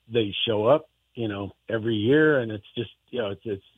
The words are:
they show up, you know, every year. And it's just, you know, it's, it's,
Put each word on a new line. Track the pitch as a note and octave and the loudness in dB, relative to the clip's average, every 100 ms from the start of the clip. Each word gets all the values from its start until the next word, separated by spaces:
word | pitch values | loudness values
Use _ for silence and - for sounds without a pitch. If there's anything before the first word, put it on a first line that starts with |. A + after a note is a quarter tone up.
| - | -4
they | A#2 G#2+ F#2+ - | -2 -2 -2 -2
show | G#2 G#2+ | 2 4
up, | D3+ - _ _ | 2 2 _ _
you | - A2+ | -8 -6
know, | G2+ G2 - - | -6 -8 -12 -6
every | A2+ A2 A2 | -4 -2 0
year. | G#2+ D3 D#3 C#3+ | 2 4 4 2
And | A2+ | -2
it's | G#2+ - - | -6 -10 -10
just, | A2 - _ | -10 -12 _
you | B2 | -6
know, | G#2+ | -6
it's, | G2 | -6
it's, | A#2 G2 - | -8 -8 -10